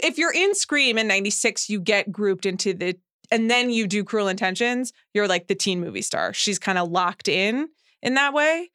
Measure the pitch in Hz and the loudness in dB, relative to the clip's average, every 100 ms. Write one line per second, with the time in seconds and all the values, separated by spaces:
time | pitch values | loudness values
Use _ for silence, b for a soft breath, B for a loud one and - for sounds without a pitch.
0 | - - 330 330 392 392 - 294 269 220 | 0 0 0 2 2 2 0 2 2 2
1 | 220 196 202 - 233 - - 208 175 202 | 2 2 0 0 0 -2 -4 -2 0 0
2 | 202 190 202 185 196 180 202 180 180 180 | 0 -2 0 0 -2 -2 -2 -2 -4 -6
3 | _ _ - 226 226 247 247 226 202 208 | _ _ -2 0 2 2 2 0 0 -2
4 | 196 220 196 185 185 190 240 247 254 - | -2 0 0 0 -2 0 0 0 -4 -10
5 | _ 208 202 175 180 190 202 180 170 95 | _ 0 2 2 0 -2 0 0 -2 -6
6 | - - 185 208 208 180 202 185 175 180 | -4 -2 -2 -2 -2 -2 0 0 0 0
7 | 180 - - 170 202 247 311 _ _ _ | 0 -2 -2 0 0 0 -4 _ _ _
8 | - 262 285 294 302 330 349 | -2 2 2 2 2 2 -4